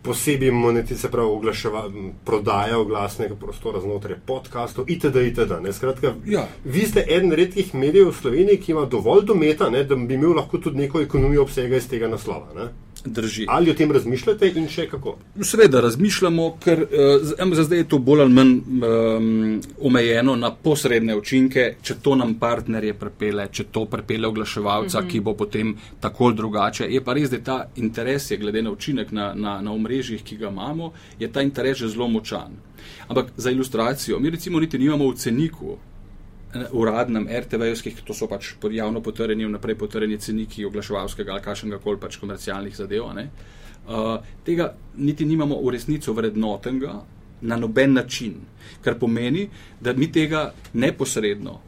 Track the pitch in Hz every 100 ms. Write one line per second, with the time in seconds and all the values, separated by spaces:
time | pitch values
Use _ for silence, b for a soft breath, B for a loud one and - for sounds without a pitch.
0 | 127 120 - 139 131 120 120 117 113 -
1 | 127 120 113 107 110 107 117 107 107 101
2 | 95 - - 110 104 101 104 117 104 107
3 | 101 - 107 101 101 - 113 101 95 101
4 | 101 90 - 131 - 123 117 - 131 175
5 | 147 127 123 117 107 87 90 98 131 127
6 | 135 117 208 202 107 - 143 143 214 208
7 | 160 165 190 156 180 196 185 135 139 180
8 | 185 - 131 131 196 196 - 156 139 120
9 | 104 185 208 202 151 151 175 123 135 135
10 | 120 131 156 160 - 165 160 135 143 160
11 | 143 143 135 147 135 - 123 131 127 120
12 | 113 113 - 80 73 80 117 - - -
13 | - 113 110 107 107 143 170 151 151 139
14 | 107 127 - 208 196 160 156 - 160 135
15 | - - - - 202 220 208 127 117 113
16 | 208 - 180 165 165 160 - 165 151 147
17 | 139 143 147 165 185 165 151 175 160 147
18 | 123 151 139 127 131 127 123 131 117 113
19 | 113 113 113 110 110 107 - - 139 127
20 | 117 117 127 123 120 117 160 147 127 117
21 | 113 107 104 131 131 131 120 - - 120
22 | - 135 120 110 117 117 113 110 107 104
23 | 101 - 104 104 101 - 104 - 110 123
24 | 110 110 113 107 104 - 101 104 101 107
25 | 92 113 104 104 104 110 110 104 B -
26 | 107 104 123 110 107 104 104 - 120 127
27 | 127 131 143 117 123 131 - - 113 113
28 | 117 139 139 98 104 107 113 101 - 131
29 | 107 107 101 92 104 101 104 110 110 131
30 | 120 107 - 107 107 98 113 160 165 165
31 | B B 113 139 139 139 127 131 113 107
32 | 120 110 107 98 - - - - B B
33 | B 131 123 - 117 127 127 110 113 135
34 | - 95 139 165 185 170 156 131 135 147
35 | 135 123 127 117 160 - - - - -
36 | - - - - - 123 123 123 110 110
37 | 123 113 104 117 123 117 113 113 117 -
38 | - 107 110 101 - - 107 110 107 113
39 | 113 107 113 107 110 104 110 107 107 110
40 | 107 104 - 110 107 - 101 104 101 101
41 | 98 - 98 98 98 101 110 101 107 101
42 | 95 - 101 95 - 98 98 104 98 101
43 | 120 101 135 - B B B B - 113
44 | 110 113 B B - 170 165 - - -
45 | 143 147 151 160 147 139 127 123 113 151
46 | 143 110 113 107 110 95 123 131 139 202
47 | - - - - 113 117 113 113 135 131
48 | 120 - 120 85 - - B B - 117
49 | 117 117 120 160 202 B B B 117 131
50 | 160 165 151 156 143 - - 117 131 131
51 | 135 - 107 101 104 -